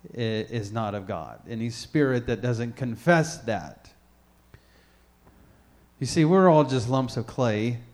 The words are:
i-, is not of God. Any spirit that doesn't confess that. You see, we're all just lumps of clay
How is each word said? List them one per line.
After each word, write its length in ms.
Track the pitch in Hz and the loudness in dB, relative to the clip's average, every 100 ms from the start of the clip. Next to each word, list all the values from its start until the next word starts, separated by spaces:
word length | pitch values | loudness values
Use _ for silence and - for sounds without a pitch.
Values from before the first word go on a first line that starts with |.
| - | -16
i-, 60 | 117 | -6
is 540 | 113 110 110 117 101 | -4 -4 -4 -6 -6
not 220 | 110 110 | -4 -4
of 140 | 104 92 | -6 -8
God. 320 | 95 65 55 - | -8 -10 -16 -12
Any 220 | 113 117 | -6 -6
spirit 560 | 117 - 156 139 127 120 | -8 -4 2 2 2 -2
that 140 | 117 | -2
doesn't 360 | 123 113 120 117 | -2 -2 -4 -6
confess 640 | 127 110 - 170 160 - | -8 -4 2 4 2 -4
that. 520 | - 104 76 - - _ _ _ _ _ _ - _ _ _ _ _ _ _ _ _ _ _ _ _ _ | -6 -6 -6 -18 -20 _ _ _ _ _ _ -20 _ _ _ _ _ _ _ _ _ _ _ _ _ _
You 80 | 131 | -4
see, 180 | 175 | 2
we're 240 | 156 185 185 | 4 6 8
all 160 | 156 | 6
just 240 | 139 131 113 | 4 0 0
lumps 280 | 131 127 123 | -2 -2 -4
of 100 | 113 | -8
clay 520 | - 123 107 113 120 - | -2 0 0 -2 -4 -10